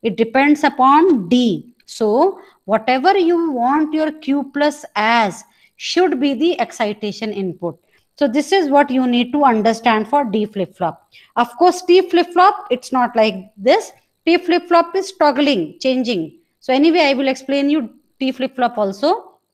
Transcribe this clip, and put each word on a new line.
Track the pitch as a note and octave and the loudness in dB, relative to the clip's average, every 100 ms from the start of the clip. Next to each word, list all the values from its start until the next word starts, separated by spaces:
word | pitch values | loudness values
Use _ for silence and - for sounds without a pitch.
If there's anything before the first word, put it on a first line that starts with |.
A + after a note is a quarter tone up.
It | A3+ A3 | -6 -2
depends | A3+ C4 C#4+ D4 | -2 2 2 2
upon | D4 C#4 B3+ D4 F4+ C#4 F3 | 0 2 4 4 4 2 2
D. | B3 A#3+ E3 - _ _ | 0 2 -2 -8 _ _
So | - A3 A3+ F4 F#4+ - _ | -4 -2 2 0 -2 -16 _
whatever | - A3 A3 B3+ D4 G4 | -4 -2 0 0 2 2
you | E4+ F4 E4 | 2 0 -2
want | C4 A#3+ C#4+ D#4 | -2 0 0 0
your | D#4 D#4 | -2 -4
Q | D4+ - C#4+ C#4 | -6 -4 -4 -4
plus | C#4+ D4 D4 - - | -2 -2 -2 -10 -4
as | G#3+ A#3 G#3+ E3+ - _ _ _ | 0 0 0 -4 -18 _ _ _
should | - - F4+ C#4+ | -6 0 0 0
be | C#4 | -2
the | B3+ D#4+ F4 | 0 -2 -2
excitation | A3 - G#3+ G#3 G#3+ F#3+ A3 | -6 -4 -6 -4 -8 -8 -8
input. | G3+ F#3+ E3 F3 D#3 _ _ _ _ | -6 -8 -6 -10 -10 _ _ _ _
So | C#4+ | 0
this | A#3+ D4 | 0 0
is | G4 D4+ | 0 2
what | C#4+ C#4+ | 2 2
you | C4 B3+ | 0 0
need | A#3+ B3 | 0 0
to | D4 | 2
understand | C#4 A3 G#3+ A3 A#3+ A3 G#3+ | 2 2 0 0 0 0 0
for | C#4+ | -2
D | C4 G3+ G#3 | 0 -2 -4
flip-flop. | G#3 F3+ _ E3+ D#3+ _ _ _ | -4 -8 _ -6 -6 _ _ _
Of | - A#3+ - | -4 -4 2
course, | F4+ F4+ | 2 2
T | - F4+ F4+ | 4 4 4
flip-flop, | E4+ F4 F4 F#4 G4+ - | 0 0 4 4 2 -6
it's | B3 - | -8 -4
not | C4 A#3+ A#3+ | -2 -2 2
like | A3 F#3 F#3 - | 0 0 -14 -6
this. | G3+ F4+ - _ _ _ | 0 0 0 _ _ _
T | - E4+ | 0 0
flip-flop | F4 E4+ F4 E4+ E4 | 2 -2 2 0 2
is | F#4+ F#4+ | -4 -6
toggling, | - D4+ C4 D4 B3+ D#3 - | 0 0 2 0 0 -4 -6
changing. | C4 B3+ A#3+ G#3 D#3+ - _ _ | -4 -2 -2 -4 -6 -12 _ _
So | - | -4
anyway, | C4 D#4 E4 | 2 2 4
I | D4+ | 2
will | C4 C4+ | 0 -2
explain | C4 C4 C#4 C#4+ | -4 -4 -2 0
you | D#4 A#3 _ _ _ | -2 -4 _ _ _
T | C4 | -6
flip-flop | B3+ B3+ - A#3+ A#3 | -4 -8 -4 -4 -2
also. | G3+ F#3+ C#4+ A4 - _ _ | -6 -2 -2 -4 -6 _ _